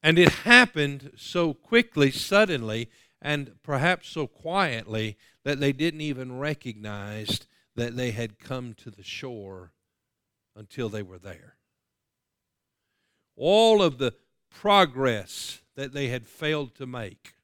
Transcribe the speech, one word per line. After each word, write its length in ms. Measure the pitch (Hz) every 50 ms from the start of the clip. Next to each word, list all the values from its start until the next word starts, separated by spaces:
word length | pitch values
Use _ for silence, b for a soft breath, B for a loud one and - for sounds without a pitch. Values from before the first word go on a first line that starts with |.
| -
And 160 | 156 165 170
it 100 | 180 -
happened 800 | - - - 220 240 240 - - - 156 147 139 139 135 131 143 -
so 360 | - - - - 180 170 160 135
quickly, 580 | _ _ _ 233 233 240 233 _ 156 143 135
suddenly, 760 | 127 - - - 196 202 214 190 170 131 113 110 110 113 117 b b b b b b b
and 340 | - 139 147 147 139 120 - _ _
perhaps 460 | - 143 131 147 170 185 180 - -
so 180 | - 165 147
quietly, 920 | 120 _ _ - 160 175 196 190 156 123 113 110 107 110 110 110 110 104 b b b b b _
that 160 | 139 147 135
they 120 | 143 139
didn't 300 | 139 131 156 170 160 156
even 380 | 151 151 139 127 131 127 123 127
recognize 1000 | 139 151 151 - - 127 107 107 104 107 104 101 98 104 104 107 107 104 143 - - _ _ _ _ _ _
that 200 | 117 120 120 120
they 160 | 123 127 123
had 280 | 107 110 117 110 104 _
come 360 | - - 131 127 123 120 107
to 160 | _ - 120
the 120 | 98 101 95
shore 680 | - - - - 131 123 110 98 98 95 92 90 85 _ _ _ _ _ _ _ _ _ _ _ _ _ _ _ _ _
until 340 | 107 110 _ - 135 120 110
they 120 | 101 107
were 180 | 101 92 92 90
there. 360 | 87 98 90 85 - - _ _ _ _ _ _ _ _ _ _ _ _ _ _ _ _ _ _ _ _ _ _ _ _ _ _ _ _ _ _ _ _ _ _ _ _ _
All 460 | - 123 165 196 214 226 226 220 208
of 160 | 190 165 135
the 160 | 120 135 120 - _ _ _ _ _ _ _
progress 1120 | _ - - 208 202 202 185 147 123 131 135 127 113 104 92 - - - - - - - _ _ _
that 180 | - 135 135 135
they 140 | 143 139
had 200 | 123 123 123 110
failed 480 | - - - 165 151 156 151 143 123 _
to 100 | _ 135
make 480 | 127 123 123 113 95 - _ _ - _ _